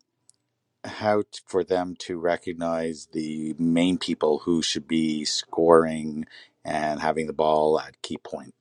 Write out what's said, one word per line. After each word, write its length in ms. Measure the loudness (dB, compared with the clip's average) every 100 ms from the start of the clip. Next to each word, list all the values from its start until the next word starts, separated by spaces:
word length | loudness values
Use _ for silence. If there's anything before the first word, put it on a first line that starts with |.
| _ _ _ _ _ _ _ _ -14
how 380 | -4 0 0
t-, 180 | -2 -10 -4
for 200 | -2 0
them 320 | 0 -2 -8
to 180 | -8 -4
recognize 920 | -2 -2 -4 -6 -4 -4 -4 -8 -10
the 440 | -8 -6 -6 -6 -2
main 380 | 0 2 2 0
people 420 | -2 0 0 0 0
who 160 | 0
should 260 | 0 -4 -2
be 380 | 0 0 -2 -4
scoring 1000 | -6 -6 2 8 8 8 -2 -6 -8 -10 -14 -20 _
and 380 | -6 -4 -2 -2
having 240 | -2 -2 -2
the 80 |
ball 460 | 0 2 4 4 2
at 200 | -2 -12
key 160 | -12 -12
point, 300 | -10 -12 -14 -20